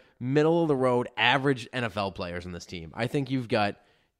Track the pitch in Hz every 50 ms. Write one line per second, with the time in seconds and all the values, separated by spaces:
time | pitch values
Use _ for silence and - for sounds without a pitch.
0 | - _ _ _ 120 127 139 147 151 160 170 170 170 151 143 127 131 127 123 123
1 | 120 - - 107 113 120 135 139 131 143 135 120 113 - - 127 120 113 87 104
2 | 98 98 87 101 95 87 87 87 85 90 87 85 - - 92 85 82 78 - -
3 | 117 123 - 147 135 127 135 131 120 104 123 110 104 101 - - _ _ _ _
4 | _ _ _